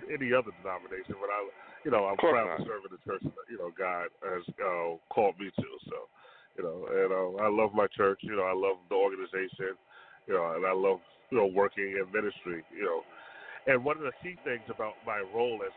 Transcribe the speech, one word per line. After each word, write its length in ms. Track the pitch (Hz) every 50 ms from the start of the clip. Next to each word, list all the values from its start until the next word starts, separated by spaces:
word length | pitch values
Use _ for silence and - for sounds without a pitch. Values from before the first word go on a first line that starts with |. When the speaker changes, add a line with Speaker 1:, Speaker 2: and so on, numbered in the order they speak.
| - -
Speaker 1:
any 220 | 151 147 139 120 123
other 180 | 131 120 107 92 90
denomination, 540 | 92 98 92 90 87 92 95 95 95 - 101 95
but 140 | 98 101
I, 80 | 101 104 101 98 - - - - - - -
you 40 | 156
know, 160 | 123 107 101
I'm 80 | 98 98
Speaker 2:
Of 60 | -
course 140 | - 170 151 120
Speaker 1:
proud 120 | 110 92 80
Speaker 2:
not. 40 | 78
Speaker 1:
to 60 | - -
serve 140 | 110 104 95
in 80 | 98 92
the 80 | 87 _ 101
church 160 | 101 95 -
that, 240 | - - - - -
you 80 | 117 104
know, 140 | 90 87 82
God 380 | 92 95 92 90 87 87 85 - _
has, 220 | - 98 92 90 87 - - -
uh, 380 | 101 95 90 87 85 85 82 82 _ -
called 300 | - - 110 98 87 90
me 100 | 101 95 -
to. 140 | - - - - - - -
So, 80 | 73 - 57 - _ _ - - - - - _ _ -
you 40 | 92 85
know, 180 | 80 90 92 -
and, 180 | - 95 95 92
uh, 220 | 95 92 95 90 92 98
I 80 | 107 107
love 240 | 104 107 110 104 101
my 140 | 107 104 98 -
church. 240 | - 104 98 98 -
You 140 | - - 107
know, 80 | 98 92
I 80 | 92 92
love 240 | 95 95 98 95 90 90 87
the 60 | 101
organization. 760 | 95 98 98 95 95 95 87 95 95 95 92 - - 95 95 92 - _ _ - - - - - - _ -
You 80 | 98
know, 180 | 90 85 82 82
and 120 | 82 90
I 80 | 95 95
love, 280 | 95 95 98 95 90 - - - _ _ _
you 60 | 135 120
know, 100 | 104 98
working 500 | 90 95 101 98 - - 98 98 95 98
in 80 | 95 92 95
ministry. 500 | 107 107 104 95 - - 90 87 82 78 -
You 140 | - 87 101
know, 160 | 92 82 80 - - - - - - - - - - - - -
and 180 | 135 135 123 123
one 140 | 147 151 156
of 60 | 156
the 80 | 135 - -
key 160 | 143 180 180 - -
things 220 | 147 123 117 107 117
about 260 | 113 - 113 107 104 - -
my 140 | 117 110 104 98 95 101
role 280 | 113 120 123 117 107 98
as 80 | 95 -